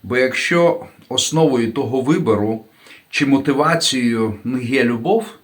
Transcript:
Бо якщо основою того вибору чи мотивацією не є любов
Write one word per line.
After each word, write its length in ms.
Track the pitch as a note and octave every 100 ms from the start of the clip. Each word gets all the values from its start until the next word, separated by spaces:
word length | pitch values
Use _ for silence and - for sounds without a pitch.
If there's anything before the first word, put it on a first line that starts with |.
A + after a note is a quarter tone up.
Бо 140 | G2 B2
якщо 680 | C3 - - E3+ E3+ - - _ _
основою 640 | B2+ - D#3 D#3+ B2 A2+
того 280 | A#2 B2 B2+
вибору 640 | A#2+ F3+ B2 G#2 G#2 A2+ - _ - - _
чи 160 | - C#3+
мотивацією 1080 | C#3 - C#3 D#3 E3 - C3 A#2+ A2+ A2 G2+
не 180 | A#2 B2+
є 220 | A#2 C3
любов 420 | A#2+ A#2 B2+ A3 G#3+ -